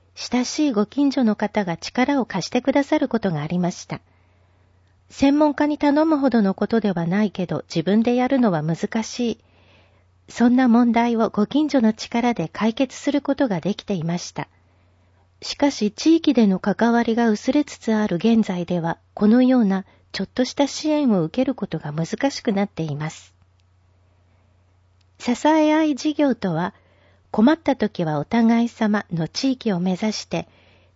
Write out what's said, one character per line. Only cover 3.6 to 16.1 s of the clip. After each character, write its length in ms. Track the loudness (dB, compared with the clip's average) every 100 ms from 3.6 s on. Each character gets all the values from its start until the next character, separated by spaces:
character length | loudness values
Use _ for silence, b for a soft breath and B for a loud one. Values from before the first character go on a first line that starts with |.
| -2
し 160 | -4 -12
た。 120 | -14 _ _ _ _ _ _ _ _ _ _ _
専 300 | 0 2 4
門 160 | 2 2
家 100 | -2
に 140 | 0
頼 260 | 2 2 2
む 140 | 2
ほ 100 | 2
ど 140 | 2
の 100 | 0
こ 140 | 0 0
と 120 | 0
で 100 | 0
は 160 | -2 -2
な 160 | 0
い 80 | -2
け 160 | -2 -4
ど、 160 | -4 -4
自 140 | -4
分 220 | 0 2
で 100 | 2
や 140 | 0 0
る 120 | 2
の 120 | 2
は 100 | 0
難 400 | -2 -4 -4 -4
し 300 | -6 -4 -4
い。 60 | -4 b b b b b b b _ _
そ 200 | 0 2
ん 60 | 4
な 120 | 4
問 240 | 4 4
題 240 | 2 2 0
を 140 | 0
ご 180 | 0 0
近 200 | 0 0
所 140 | 2
の 120 | 2
力 420 | 0 -4 -2 0 -2
で 120 | -6
解 280 | -2 -2 0
決 200 | -4 -2
す 160 | -2
る 100 | -2
こ 120 | -2
と 140 | -2 0
が 120 | 0
で 140 | -4
き 100 | -6
て 120 | -6 -4
い 80 |
ま 160 | -4 -4
し 140 | -8
た。 160 | -12 -14 _ _ _ _ _ _ _ _ _
し 140 | -14 -2
か 160 | -2
し、 200 | 0 -4
地 260 | 0 2